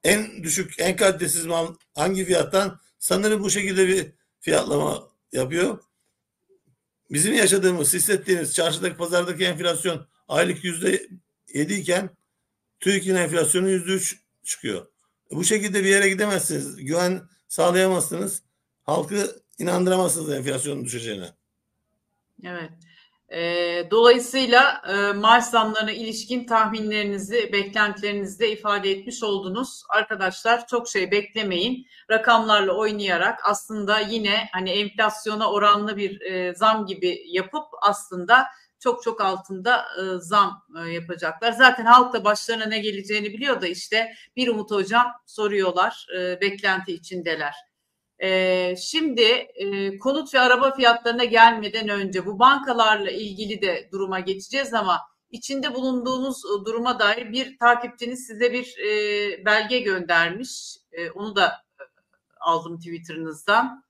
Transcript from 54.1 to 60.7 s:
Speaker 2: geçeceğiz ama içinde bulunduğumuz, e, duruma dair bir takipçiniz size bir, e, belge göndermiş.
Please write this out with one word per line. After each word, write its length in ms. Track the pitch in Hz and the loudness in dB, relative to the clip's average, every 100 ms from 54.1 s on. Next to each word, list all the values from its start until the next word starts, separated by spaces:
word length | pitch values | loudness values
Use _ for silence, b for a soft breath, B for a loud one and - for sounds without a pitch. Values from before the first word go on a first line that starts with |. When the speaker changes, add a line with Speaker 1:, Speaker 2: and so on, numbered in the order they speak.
| 185 | -4
Speaker 2:
geçeceğiz 540 | 185 196 - 269 254 | -4 -8 -4 -4 -2
ama 260 | 226 196 170 - _ _ | -2 0 -2 -2 _ _
içinde 440 | 233 - 269 302 | -14 -8 -6 -4
bulunduğumuz, 680 | 247 262 254 240 262 262 262 | -4 -2 -2 -2 -2 -4 -6
e, 200 | - 202 | -4 -4
duruma 340 | 196 226 240 247 | -4 -4 -2 2
dair 340 | 208 226 226 | 2 0 -4
bir 260 | 233 262 - | -6 -6 2
takipçiniz 680 | 240 240 247 - 240 254 - | 4 4 0 -10 -10 -10 -14
size 260 | 214 240 | -2 0
bir, 260 | 247 247 - | 0 -8 -8
e, 640 | 208 208 208 208 208 185 | -4 -2 -2 -2 -4 -4
belge 340 | 196 214 214 247 | 0 0 2 -2
göndermiş. 960 | 202 185 175 170 170 190 254 - - | 0 -4 2 2 2 -2 -10 -12 -16